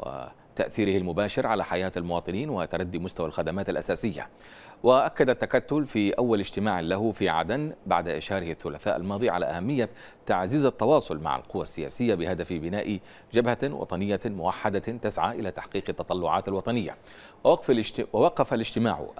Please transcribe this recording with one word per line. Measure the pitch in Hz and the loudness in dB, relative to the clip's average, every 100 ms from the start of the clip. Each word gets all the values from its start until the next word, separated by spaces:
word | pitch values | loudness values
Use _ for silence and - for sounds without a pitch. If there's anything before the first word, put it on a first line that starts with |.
وتأثيره | - 67 64 - - - - - 101 95 | -10 -10 -12 -16 -8 -4 -2 2 2 4
المباشر | 90 85 104 - 131 | 2 0 0 0 2
على | 107 | 0
حياة | 87 87 92 90 | 0 0 -2 -4
المواطنين | 87 85 85 92 151 | -2 -2 -2 -4 -2
وتردي | 98 82 85 90 87 | -4 -2 -2 -4 -4
مستوى | 92 - 82 | -6 -4 -4
الخدمات | 78 80 90 98 | -2 -2 -2 -2
الأساسية. | 76 87 87 113 73 64 - - - - - | -2 -2 -2 -2 -4 -10 -16 -20 -20 -20 0
وأكد | 117 127 127 - 135 | 6 6 6 2 2
التكتل | 120 107 127 - 147 139 | 2 2 0 2 -2 0
في | 110 101 | 2 2
أول | - 123 110 | 2 2 2
اجتماع | 95 - 104 92 | 0 -2 0 0
له | 82 92 113 | 0 0 0
في | 101 95 | 0 2
عدن | 80 82 127 151 - - | 2 0 -2 -4 -6 0
بعد | 87 85 | 0 0
إشهاره | 78 - 98 85 | -4 -2 -2 -2
الثلاثاء | 80 82 73 - - | -6 -8 -4 -2 -2
الماضي | 92 101 117 | -2 -2 0
على | 90 73 | 0 0
أهمية | 82 98 143 110 - - - - | -2 -2 0 -2 -4 -20 -8 0
تعزيز | 98 92 147 135 | 0 2 2 2
التواصل | - 110 151 - 78 | 2 4 4 2 -4
مع | 78 65 | -4 -4
القوى | - 98 | -4 -6
السياسية | 78 - 71 - 120 | -6 -6 -8 -2 0
بهدف | 95 85 87 85 | 2 0 -2 -4
بناء | 87 80 101 - 98 - - - | -4 -4 -4 -4 -6 -8 -20 -2
جبهة | 117 120 120 | 2 2 2
وطنية | 139 147 - 90 101 98 | -2 -4 -6 -2 0 -2
موحدة | 117 98 85 - 110 98 | -2 -4 -2 -2 0 -2
تسعى | 101 120 107 - 90 120 | -2 -4 -4 0 -2 -2
إلى | 98 | -6
تحقيق | - - 98 - | -6 -6 -6 -4
التطلعات | 87 82 90 82 85 98 | -6 -2 -2 0 0 0
الوطنية. | 95 101 120 82 - - - - - | -2 0 -2 -2 -8 -16 -20 -20 0
ووقف | - 170 - | 4 4 4
الاجت-، | 120 107 - 113 | 2 0 -4 -2
ووقف | - 151 - 139 | 2 4 4 0
الاجتماع | 120 110 - 113 80 73 - | 0 0 0 0 0 -4 -4